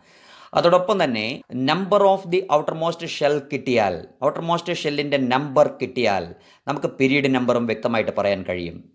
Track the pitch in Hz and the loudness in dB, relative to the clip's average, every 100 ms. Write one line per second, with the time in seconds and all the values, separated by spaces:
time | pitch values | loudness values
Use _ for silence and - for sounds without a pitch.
0 | _ _ - - - - 165 180 - 202 | _ _ -20 -20 -6 0 4 4 4 0
1 | 151 113 110 147 - 127 135 165 190 202 | 0 0 -4 -6 -10 -4 0 0 2 4
2 | 196 190 180 180 185 151 151 160 165 170 | 4 2 0 -2 2 0 0 -4 -4 -4
3 | 165 - 143 147 135 139 135 117 101 82 | -8 -2 0 0 -2 -6 0 2 2 0
4 | - - 139 151 165 170 175 170 156 147 | -8 -4 -2 -2 -2 -2 -2 -4 -4 -4
5 | 147 139 123 131 147 135 139 - 127 127 | -2 0 2 0 2 2 2 2 -6 0
6 | 110 95 85 - _ _ - 147 165 - | 0 0 -4 -12 _ _ -8 -4 -4 0
7 | 135 143 135 127 123 120 117 110 120 117 | 2 2 2 2 2 0 0 -2 -2 -2
8 | 104 101 101 98 92 90 85 82 - | -2 0 0 0 -2 -6 -6 -10 -12